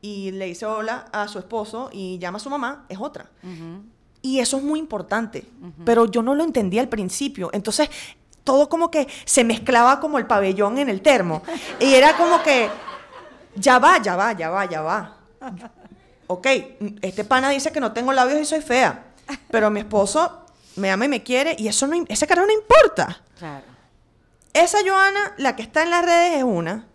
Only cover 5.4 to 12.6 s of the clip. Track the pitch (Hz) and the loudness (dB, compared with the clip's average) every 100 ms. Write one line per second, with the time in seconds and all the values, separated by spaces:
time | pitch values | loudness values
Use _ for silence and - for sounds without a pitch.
5.4 | - - 226 151 170 233 233 233 226 285 | -18 -20 -20 -8 0 4 4 2 0 0
6.4 | 330 254 196 202 269 220 185 - 277 277 | 0 0 0 -2 -2 -4 -6 -6 -6 -6
7.4 | 175 202 208 208 294 - - - _ _ | -8 -6 -6 -2 -2 -4 -18 -20 _ _
8.4 | - 269 294 330 339 320 277 - - - | 0 2 2 0 0 0 -4 -8 0 2
9.4 | 233 226 - 240 240 277 302 294 202 214 | 2 0 2 4 6 4 0 -4 0 0
10.4 | 196 190 202 247 277 196 302 254 175 160 | 2 0 0 0 -2 0 4 4 2 -4
11.4 | - 320 - - 277 262 285 320 339 339 | -8 -12 -12 0 6 8 8 6 4 4
12.4 | 320 262 | 4 2